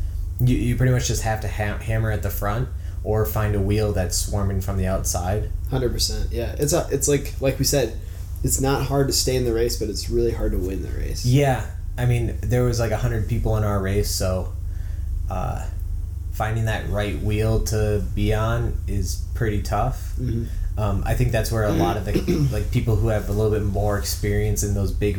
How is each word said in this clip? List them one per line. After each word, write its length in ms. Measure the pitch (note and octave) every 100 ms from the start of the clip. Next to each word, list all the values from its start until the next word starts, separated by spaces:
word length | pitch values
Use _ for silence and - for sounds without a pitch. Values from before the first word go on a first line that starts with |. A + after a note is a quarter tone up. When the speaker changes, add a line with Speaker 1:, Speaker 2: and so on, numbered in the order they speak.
| - - - -
Speaker 1:
you, 180 | B2 B2+
you 180 | A#2+ A#2+
pretty 160 | C3
much 160 | B2 -
just 140 | A2
have 180 | A2+ A2
to 60 | G2
ha-, 300 | - G#2 F2+
hammer 320 | A2+ A2 A2
at 120 | G#2+
the 60 | F#2
front 400 | - G#2 A2+ C3 - - -
or 220 | G#2 G#2+ G#2+
find 300 | A2 G#2 G2+
a 40 |
wheel 340 | G2 G#2 G#2
that's 220 | F#2+ F2+ -
swarming 440 | - G2+ G2 F#2+
from 160 | F#2+ F#2+
the 80 | F#2
outside. 640 | F#2 - F#2 F2+ G#2 - - -
Speaker 2:
Hundred 200 | C3 A#2+
percent, 400 | G#2+ - G#2+ -
yeah. 240 | - - -
It's 140 | D3
a, 140 | E3 -
it's 160 | C#3 D3
like, 260 | C#3+ - -
like 160 | C#3 -
we 80 | C3
said, 320 | C#3+ A#2 - - - - -
it's 180 | A#2+ -
not 220 | C3+ B2+
hard 240 | C3 C#3 C3
to 60 |
stay 220 | - B2+ B2+
in 80 | A#2+
the 80 |
race, 240 | A2+ A#2+ -
but 120 | G#2
it's 200 | G2 -
really 220 | A#2 A#2
hard 200 | A2+ G#2+
to 60 | G2+
win 240 | F2+ F#2
the 60 | E2+ -
race. 280 | - - B2
Speaker 1:
Yeah, 400 | C3+ C#3 B2+ - - - A#2+
I 80 | B2
mean, 320 | A#2 A2 F#2
there 220 | - B2
was, 160 | B2 A2+
like, 120 | A2+
a 60 | A2
hundred 300 | A#2+ A#2 G2+
people 300 | A2+ A2 G#2+
in 60 | G#2
our 160 | G2+
race, 280 | F#2+ G2+ G2
so, 440 | - F#2 F#2 F2+ - - - - - - - -
uh, 380 | F#2 F#2 - - - - - - - -
finding 340 | - A2 A2+ A2
that 240 | G#2+ E2+
right 300 | G2 G#2 F#2
wheel 420 | G#2 G#2+ A2 A2 G#2+
to 360 | A2 G#2+ G2 F2+ -
be 180 | G#2
on 440 | G#2+ A2+ A#2+ A#2 - -
is 380 | G2 - - -
pretty 280 | - A2 G2+
tough. 520 | - G#2 B2+ - - -
Speaker 2:
Mm-hmm. 260 | B2 A2+ A2+ - - -
Speaker 1:
Um, 240 | G#2 G2 A#2
I 80 |
think 200 | A#2 A#2+
that's 180 | A2+ G#2+
where 140 | A2+ G#2
a 80 |
lot 240 | G#2 - G2+
of 80 | F#2+
the, 80 | -
Speaker 2:
<clears throat> 300 | - D#3+ C3+
Speaker 1:
like, 180 | G#2+ G2+
people 240 | A#2+ A#2 G2+
who 140 | A2+
have 180 | G#2 G#2+
a 60 |
little 180 | G#2 G#2+
bit 120 | G#2 G2
more 320 | G2 G#2 G2+
experience 680 | - - G#2 G#2 G#2+ G2+
in 100 | G2+
those 180 | G2+ F#2+
big 240 | - G#2